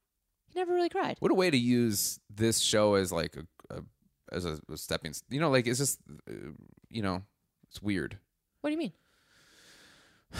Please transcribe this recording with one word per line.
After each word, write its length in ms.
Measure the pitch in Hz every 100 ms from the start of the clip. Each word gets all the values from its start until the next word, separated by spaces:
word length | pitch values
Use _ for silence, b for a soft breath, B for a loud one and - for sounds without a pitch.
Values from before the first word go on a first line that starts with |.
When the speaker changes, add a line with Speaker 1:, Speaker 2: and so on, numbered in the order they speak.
| _ _ _ _ _
Speaker 1:
He 100 | 359
never 140 | 359
really 160 | 349 339
cried. 280 | 392 330 -
Speaker 2:
What 120 | -
a 40 | 254
way 140 | 180
to 80 | 135
use 600 | 120 123 120 104 - - -
this 260 | 101 113 110
show 340 | - 107 104 101
as, 160 | 92
like, 240 | 87 80 71
a, 400 | 80 _ - -
a, 60 | 82 _ _ _ -
as 140 | 85 87
a, 120 | 78 -
a 60 | 78
stepping 320 | - 80 80
s-, 140 | 73 -
you 120 | 131
know, 80 | 160
like, 180 | 131 117
it's 120 | 123
just, 200 | 139 - - 73 -
uh, 40 | 52 58 - - - _
you 120 | 113
know, 220 | 101 92 98 _ _ _ _
it's 120 | -
weird. 360 | 101 95 67 - _ _ _ _
Speaker 1:
What 80 | 294
do 40 |
you 60 | 311
mean? 140 | 262 - B B B B B B B B B B B B
Speaker 2:
<sighs> 20 | B